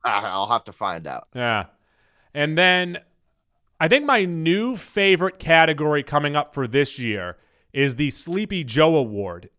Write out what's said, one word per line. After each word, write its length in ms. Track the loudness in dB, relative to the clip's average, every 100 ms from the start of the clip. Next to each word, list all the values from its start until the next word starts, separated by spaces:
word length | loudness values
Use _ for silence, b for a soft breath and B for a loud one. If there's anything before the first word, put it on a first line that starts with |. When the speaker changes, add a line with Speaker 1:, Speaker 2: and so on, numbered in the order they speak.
Speaker 1:
I, 180 | -2 -2 -2
I'll 220 | -4 0
have 160 | -2
to 80 | -2
find 340 | -8 -6 -6 -10
out. 220 | -12 -12 -6
Speaker 2:
Yeah. 300 | -2 -2 -4 _ _ _ _ _ _
And 240 | -4 -2 2
then 400 | 4 4 0 -8 _ _ _ _ _ _ _ _
I 80 | 2
think 180 | 2
my 200 | 4 0
new 520 | 0 -2 0 0 0 -6
favorite 600 | -8 0 2 2 0 -4
category 640 | 4 6 6 2 0 -2
coming 320 | 0 -2 0
up 180 | -2 -4
for 140 | -6 -2
this 320 | 0 0 -2
year 380 | -6 -6 -8 -12 _ _ _
is 240 | -2 -2 0
the 140 | -4
Sleepy 540 | -4 -6 -6 -4 -6
Joe 320 | -4 2 4 4
Award, 520 | 0 -4 -6 -8 -16